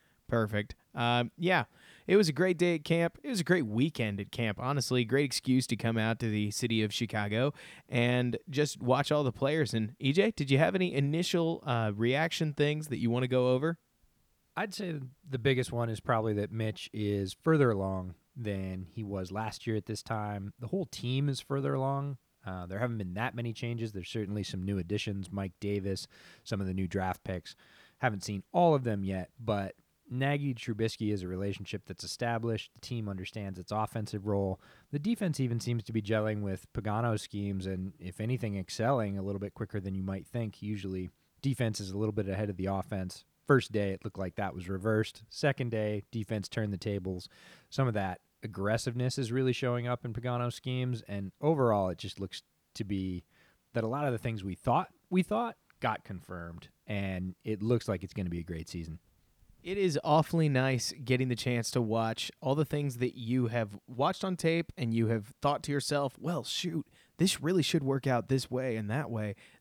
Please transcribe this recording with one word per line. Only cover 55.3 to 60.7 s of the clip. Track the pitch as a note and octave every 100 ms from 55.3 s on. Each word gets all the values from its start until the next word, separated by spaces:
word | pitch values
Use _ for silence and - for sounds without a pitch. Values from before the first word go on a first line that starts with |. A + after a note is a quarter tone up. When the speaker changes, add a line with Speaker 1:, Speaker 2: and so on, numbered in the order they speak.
| G#3+ A#3 - _ _
Speaker 2:
got | A#2+ A2
confirmed, | - F#2 - F2+ E2+ E2+ - _ -
and | G#2 G2 F#2 F#2 -
it | - G#2
looks | A2 A#2 -
like | F#2
it's | F#2
gonna | - F2+
be | E2+
a |
great | E2+ E2 D#2+
season. | F2 D#2+ D#2+ _ _ _ _ - -
Speaker 1:
It | E3+ G3+
is | F#3 C#3+
awfully | - D#3 - E3+ D3+
nice | C3 C3